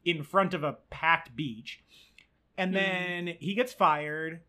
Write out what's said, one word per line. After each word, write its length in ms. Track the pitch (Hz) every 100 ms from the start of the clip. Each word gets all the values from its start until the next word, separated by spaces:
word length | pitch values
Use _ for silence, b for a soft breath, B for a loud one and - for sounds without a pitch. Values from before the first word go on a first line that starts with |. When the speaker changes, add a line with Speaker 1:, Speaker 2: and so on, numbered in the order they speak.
Speaker 1:
in 200 | 175 165
front 300 | 147 190 185
of 100 | 175
a 100 | 147 123 _
packed 460 | - 160 165 - 120
beach. 460 | 151 110 - - _ b b b b b _ -
And 140 | 185
Speaker 2:
Hmm. 40 | 185
Speaker 1:
then 520 | 196 185 180 175 175 170
he 140 | 175 202
gets 160 | 247
fired 720 | - 185 151 151 151 160 165